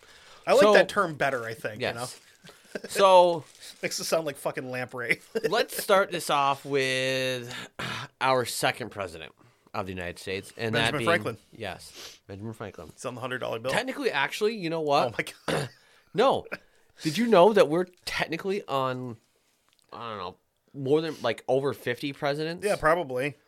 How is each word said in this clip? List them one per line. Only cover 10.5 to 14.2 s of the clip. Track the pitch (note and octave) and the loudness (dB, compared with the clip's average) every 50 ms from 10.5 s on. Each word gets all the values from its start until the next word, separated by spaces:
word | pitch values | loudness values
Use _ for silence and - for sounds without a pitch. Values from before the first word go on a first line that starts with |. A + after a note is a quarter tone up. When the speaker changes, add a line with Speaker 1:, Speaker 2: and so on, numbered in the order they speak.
| - - | -10 -6
Speaker 2:
and | A2+ A2+ A2 | -4 -2 0
Speaker 1:
Benjamin | A#2 A2+ A2+ C3 | 0 2 0 0
Speaker 2:
that | D3 | 0
being | A#2 A2+ | 0 0
Speaker 1:
Franklin. | E3+ F3 - C3 A2+ G#2 _ _ - | 0 0 0 -4 -8 -10 _ _ -16
Speaker 2:
Yes, | - A2+ G2 E2+ E2+ - - - - - - - - _ | -12 -10 -10 -10 -12 -14 -18 -18 -18 -18 -18 -18 -20 _
Benjamin | - G2+ G2 G#2 A2+ A2 | -16 -14 -12 -12 -12 -12
Franklin. | - A#2 G2 - - E2 D#2 | -12 -14 -14 -14 -16 -18 -20
Speaker 1:
It's | - - - | -16 -12 -10
on | B2+ B2 | -10 -10
the | B2 B2 | -8 -8
hundred | B2+ B2 B2 | -8 -6 -6
dollar | A#2+ A#2+ A#2+ A2+ | -6 -6 -6 -6
bill. | A2+ C3 C#3+ | -4 -4 -4
Speaker 2:
Technically, | G3 A#3+ C4 C4 C#4 C#4+ G#3+ | -4 -4 -4 -6 -4 -4 -2
actually, | D3+ C#3+ | 0 0